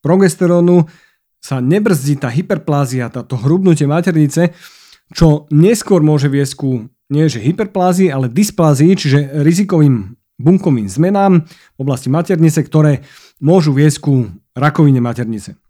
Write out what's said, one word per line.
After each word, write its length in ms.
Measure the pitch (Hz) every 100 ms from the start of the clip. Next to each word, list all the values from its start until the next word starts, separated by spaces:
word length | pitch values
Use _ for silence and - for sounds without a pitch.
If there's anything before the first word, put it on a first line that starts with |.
progesterónu 880 | 147 190 190 - 175 175 175 175 160 _ _ _ _ _
sa 180 | - 131
nebrzdí 640 | 123 190 214 156 139 143
tá 80 | 127
hyperplázia, 800 | 127 - 185 - 143 135 127 120
táto 300 | 127 113 123
hrubnutie 480 | 131 180 190 156 143
maternice, 640 | 160 180 160 147 160 170 - - _ _ _ _
čo 380 | - 160 147 -
neskôr 540 | 151 180 226 - 185
môže 240 | 151 151 143
viesť 240 | 139 135
ku, 160 | - 135 127 107 _ _
nie 160 | 143 156
že 160 | 117
hyperplázii, 720 | 117 180 202 196 180 180 185
ale 180 | 135 127
dysplázii, 600 | 123 208 - 160 135 160
čiže 260 | 190 147 139 139 147
rizikovým 760 | 147 175 208 175 147 120 95 - _ -
bunkovým 480 | 135 190 180 127 98
zmenám 560 | 101 175 202 196 175 160
v 300 | _ _ -
oblasti 320 | 135 131 127
maternice, 480 | 151 175 175 160 156
ktoré 440 | - 156 151 139 - - _ _
môžu 320 | 139 185 151
viesť 260 | 135 151 147
ku 280 | 147 135 107 87 _
rakovine 480 | - 143 156 147 131
maternice. 560 | 120 117 113 110 - -